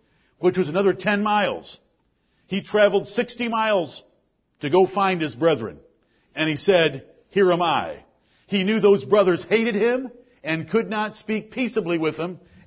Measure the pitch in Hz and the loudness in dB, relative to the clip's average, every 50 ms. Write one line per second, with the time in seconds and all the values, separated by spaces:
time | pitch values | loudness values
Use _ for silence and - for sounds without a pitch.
0 | _ _ _ _ _ _ _ _ 165 180 180 185 180 147 151 190 202 190 175 - | _ _ _ _ _ _ _ _ 0 0 0 0 0 -2 0 0 0 0 0 0
1 | - 208 208 202 208 214 208 208 196 147 101 82 82 - - - _ _ _ _ | -2 -2 -2 0 0 0 0 0 0 0 -2 -6 -10 -14 -20 -20 _ _ _ _
2 | _ _ _ _ _ _ _ _ _ - 185 196 - - - 214 208 202 180 202 | _ _ _ _ _ _ _ _ _ -8 -6 -6 -4 -2 2 4 4 4 4 2
3 | 156 - - - 240 - - - 240 233 226 220 220 220 214 190 165 - - - | -2 -2 -4 -4 -4 -4 -6 -8 -6 -4 -2 -2 0 0 0 0 -2 -4 -8 -16
4 | - _ _ _ _ _ _ _ _ _ _ _ - 143 147 185 190 185 - 202 | -20 _ _ _ _ _ _ _ _ _ _ _ -4 2 4 4 4 4 2 0
5 | 196 190 185 170 160 143 107 117 156 165 156 117 113 95 78 - - _ _ _ | 0 0 0 0 -2 -6 -4 0 2 2 2 0 -2 -6 -12 -14 -20 _ _ _
6 | _ _ _ _ _ _ - 147 156 156 151 135 - 196 190 175 165 156 135 131 | _ _ _ _ _ _ -8 -4 -4 -2 -4 -2 2 2 4 4 4 2 0 -4
7 | - - _ _ _ _ - 196 196 185 175 170 175 165 147 120 90 82 76 69 | -12 -18 _ _ _ _ 0 2 4 4 4 2 2 0 0 0 -2 -4 -8 -12
8 | - _ _ _ _ _ _ _ _ - 202 202 185 196 220 220 196 202 202 196 | -16 _ _ _ _ _ _ _ _ -6 -4 -2 0 0 0 4 4 4 4 4
9 | 196 - 208 208 196 185 175 160 - - 196 226 226 240 233 208 214 240 247 262 | 2 2 2 2 4 4 2 0 0 -2 0 0 0 0 0 0 0 0 0 -2
10 | 269 240 - - - _ _ _ - 151 160 160 151 - - 226 220 180 220 214 | -4 -8 -14 -18 -20 _ _ _ -8 -6 -6 -6 -4 -2 -2 -2 -2 -2 -4 -6
11 | 214 214 214 - - - 220 208 208 - - 254 262 220 - 226 180 170 175 165 | -6 -6 -8 -10 -8 -6 -6 -6 -6 -8 -6 -6 -6 -4 -4 -4 -4 -2 -2 -2
12 | 160 156 151 156 160 180 180 - _ _ _ - - | -2 -2 -4 -4 -6 -8 -8 -12 _ _ _ -20 -12